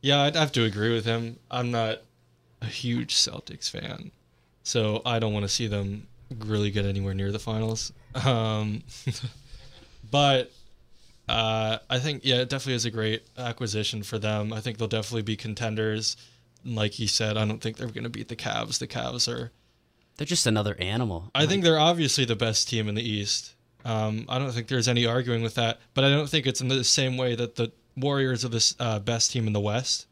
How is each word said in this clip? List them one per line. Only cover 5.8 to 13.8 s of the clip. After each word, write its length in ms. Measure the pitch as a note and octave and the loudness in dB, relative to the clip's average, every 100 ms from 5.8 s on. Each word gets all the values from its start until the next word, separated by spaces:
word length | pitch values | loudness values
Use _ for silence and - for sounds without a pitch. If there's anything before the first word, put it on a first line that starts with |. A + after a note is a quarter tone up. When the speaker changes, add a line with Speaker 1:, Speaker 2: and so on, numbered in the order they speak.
| G2 G#2 - - - A#2 | -2 -6 -12 -20 -16 -10
Speaker 1:
really 320 | G#2+ G#2+ G#2 | -2 0 2
get 160 | G2+ G2+ | 2 0
anywhere 280 | G2 G2 | 0 -2
near 180 | F#2+ G2 | -2 -2
the 80 | G#2 | -4
finals. 520 | - A2 A2 A2 - - - B2 | -4 -2 -2 -2 -6 -10 -10 0
Um, 600 | A2 A#2+ A2 G#2+ G#2+ G#2+ - - - - B2 - | 2 2 2 0 -2 -4 -8 -8 -6 -6 -8 -12
<laughs> 680 | - - - - - - G#2+ | -18 -18 -18 -20 -20 -20 0
but, 400 | C#3+ C#3+ C3+ B2 - - - - - - - - | 4 6 4 2 -10 -20 -20 -20 -20 -20 -20 -4
uh, 500 | A2+ A2 A2 A2 A2+ - | 0 2 2 0 -2 -2
I 100 | B2+ | -2
think, 240 | C#3+ C#3+ | 0 -2
yeah, 120 | C3+ B2 | 2 2
it 120 | B2+ | 2
definitely 260 | C3+ C3+ | -2 -2
is 100 | B2 | -2
a 60 | A#2 | -2
great 340 | A2 A2 A2 - - | 0 -2 -2 -6 -10
acquisition 640 | A#2+ A#2 A#2+ G#2+ | -8 -4 -2 -2